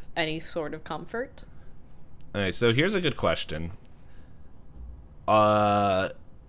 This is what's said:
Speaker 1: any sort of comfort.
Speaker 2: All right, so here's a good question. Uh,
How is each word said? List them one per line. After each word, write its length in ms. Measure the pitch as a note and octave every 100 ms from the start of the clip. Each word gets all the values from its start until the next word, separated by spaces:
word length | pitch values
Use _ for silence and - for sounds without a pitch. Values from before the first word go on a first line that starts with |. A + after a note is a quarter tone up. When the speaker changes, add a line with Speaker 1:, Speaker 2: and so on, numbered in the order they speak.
| - -
Speaker 1:
any 240 | D#3+ D#3+
sort 320 | D#3+ F3 D3+
of 100 | D#3
comfort. 600 | - D#3 E3+ A3+ C#4 - - - - - - - - - -
Speaker 2:
All 60 | G2+
right, 140 | F#2+
so 180 | - A#2
here's 220 | A#2 F3
a 60 | G#3
good 140 | E3+ -
question. 540 | F2+ E2 - D#2 E2 - - - - - - - - - - - - - - - -
Uh, 840 | G#2+ G#2 G#2+ G#2 G#2 G2+ F#2 F#2+ - - -